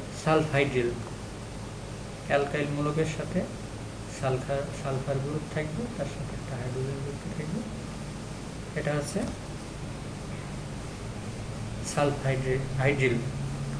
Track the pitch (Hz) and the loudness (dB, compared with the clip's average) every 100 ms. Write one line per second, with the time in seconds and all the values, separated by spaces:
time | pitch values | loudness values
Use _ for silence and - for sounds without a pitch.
0 | - - 156 160 - 139 135 127 120 117 | -2 0 6 6 8 6 6 6 4 2
1 | - - - - - - - - - - | -4 -6 -8 -8 -8 -8 -8 -8 -8 -8
2 | - - - 143 139 151 143 147 147 151 | -8 -8 2 4 4 2 2 2 2 2
3 | - - 147 180 - - - - - - | 2 0 -2 0 -2 -4 -8 -8 -8 -8
4 | - - 135 127 - 139 143 - 139 131 | -8 -2 2 2 2 0 -2 -2 -2 0
5 | 143 135 139 151 - 156 151 220 240 - | 0 0 0 -2 -2 -2 -2 -2 -2 -2
6 | 135 - - - - 127 123 131 131 139 | -4 -4 -4 -4 -4 -4 -2 -2 0 -2
7 | 143 143 - 160 151 220 - - - - | -2 -4 -4 -4 -2 -2 -2 -4 -6 -6
8 | - - - - - - - 151 147 147 | -6 -6 -6 -6 -6 -6 -4 -2 2 2
9 | 135 - - - - - - - - - | 2 0 0 -2 -6 -6 -6 -6 -6 -6
10 | - - - - - - - - - - | -6 -6 -6 -6 -6 -6 -6 -6 -6 -6
11 | - - - - - - - - - 151 | -6 -4 -4 -4 -4 -4 -4 -2 0 4
12 | 143 139 135 131 131 131 - 131 135 131 | 4 4 2 2 4 2 2 4 4 6
13 | 131 113 - - - - - - | 6 6 2 0 -2 -2 -2 0